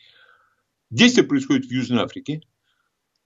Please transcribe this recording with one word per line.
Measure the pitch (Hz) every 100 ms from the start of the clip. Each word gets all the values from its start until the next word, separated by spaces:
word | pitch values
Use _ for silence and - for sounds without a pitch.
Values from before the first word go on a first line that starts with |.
| _ _ _ _ _ _ _ _ _
Действие | 117 240 240 131
происходит | 143 - 139 127
в |
Южной | 127 113 120
Африке. | 87 95 113 156 - _ _ _ _ _ _ _